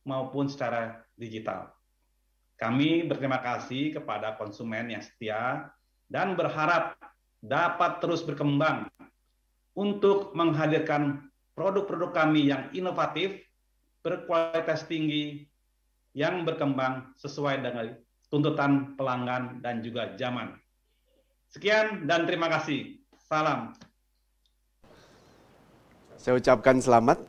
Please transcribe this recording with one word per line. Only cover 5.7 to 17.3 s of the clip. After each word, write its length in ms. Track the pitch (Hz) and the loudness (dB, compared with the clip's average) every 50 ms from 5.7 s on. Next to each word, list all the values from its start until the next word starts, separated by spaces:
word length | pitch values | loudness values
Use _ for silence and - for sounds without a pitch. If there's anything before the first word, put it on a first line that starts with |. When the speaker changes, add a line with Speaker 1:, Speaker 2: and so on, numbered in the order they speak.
| _ _ _ _ _ _ _ | _ _ _ _ _ _ _
Speaker 1:
dan 320 | - - 147 185 196 180 | -6 -4 -2 -2 -2 0
berharap 640 | 170 160 143 147 156 156 175 175 160 - - - - - - _ _ _ _ _ _ | 0 -2 -2 0 0 2 2 2 2 0 -2 -8 -12 -20 -20 _ _ _ _ _ _
dapat 640 | - 107 131 160 175 165 - - 175 165 - - - | -6 -2 0 2 2 2 2 2 0 0 0 0 -2
terus 160 | 170 170 165 | -2 0 -2
berkembang 640 | - 147 143 147 143 143 143 143 160 151 131 113 107 - _ - - - _ _ _ _ _ _ _ _ _ _ _ _ | -2 -4 -4 0 0 2 2 4 4 2 2 0 -4 -10 _ -20 -20 -20 _ _ _ _ _ _ _ _ _ _ _ _
untuk 640 | - 180 208 202 202 202 208 196 196 196 - - - | -6 -2 -2 -2 0 2 4 4 4 4 0 -2 0
menghadirkan 960 | 165 170 165 147 151 156 156 156 147 - 156 147 147 147 143 139 - - - _ _ _ _ - | 2 2 2 2 2 2 2 2 2 2 0 0 0 0 0 -2 -4 -8 -16 _ _ _ _ -6
produk-produk 560 | 151 165 196 190 196 196 - 170 165 175 - | -4 -2 0 0 0 -2 -2 -4 -4 -4 -2
kami 400 | - 165 156 156 156 151 139 139 | 2 2 4 4 6 6 4 4
yang 160 | 135 127 - - - | 2 0 -4 -8 -6
inovatif, 640 | 185 185 180 143 160 151 - - 156 185 190 - - - _ _ _ _ _ _ _ _ _ _ _ - | -6 -4 -4 -2 -2 -2 -2 -2 -4 -4 -4 -6 -8 -18 _ _ _ _ _ _ _ _ _ _ _ -6
berkualitas 800 | 165 - - - - 170 165 165 165 165 165 160 165 156 151 - | -6 -6 -4 -4 0 0 0 2 2 0 -2 0 0 -2 -2 -4
tinggi, 640 | - 165 156 156 151 147 147 147 147 147 147 - _ _ _ _ _ _ _ _ _ _ _ _ _ | -6 -4 -2 0 0 0 -2 -2 -4 -8 -12 -14 _ _ _ _ _ _ _ _ _ _ _ _ _
yang 320 | - 135 151 170 180 180 160 | -4 -2 -2 0 0 -2 -2
berkembang 720 | 156 - - 147 139 135 135 131 127 131 131 - - - | -2 -2 -2 0 0 0 0 -2 -2 -2 -6 -10 -14 -18
sesuai 480 | _ - 139 | _ -14 -12